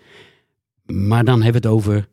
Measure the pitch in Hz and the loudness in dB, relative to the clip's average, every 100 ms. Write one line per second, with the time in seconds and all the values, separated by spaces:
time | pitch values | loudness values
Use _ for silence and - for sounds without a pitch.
0 | _ - - _ _ _ _ _ - 95 | _ -20 -20 _ _ _ _ _ -10 -6
1 | 101 117 113 123 110 117 113 110 104 104 | -2 0 2 2 2 0 0 0 0 -2
2 | 101 | -4